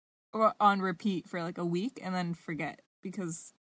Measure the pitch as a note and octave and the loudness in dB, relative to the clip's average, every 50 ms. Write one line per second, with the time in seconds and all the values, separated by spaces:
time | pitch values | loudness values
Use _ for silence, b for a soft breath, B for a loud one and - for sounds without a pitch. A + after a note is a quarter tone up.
0 | _ _ _ _ _ _ - A3 A3 G#3+ - - G#3 G3+ G3+ G3 F#3+ F#3+ F3 - | _ _ _ _ _ _ 0 4 4 4 6 6 6 6 6 4 2 0 -2 0
1 | - G#3 F#3+ E3 - - - F3+ E3 F3 F3 - F3 E3+ E3+ F3+ G3+ C4+ - - | 0 0 0 0 -2 -4 -4 -4 -4 -4 -4 -2 -2 0 0 0 -2 -2 -6 -6
2 | - F#3 F#3 F3+ F3 E3+ E3+ - - - E3 D3 E3 C#3+ - - - _ _ _ | -6 -4 -2 -2 -2 -2 -4 -6 -6 -8 -6 -4 -6 -6 -8 -10 -16 _ _ _
3 | - G3 F3 G#3+ F3+ E3 E3 - - - - _ _ | -12 -10 -6 -6 -6 -4 -4 -6 -8 -10 -14 _ _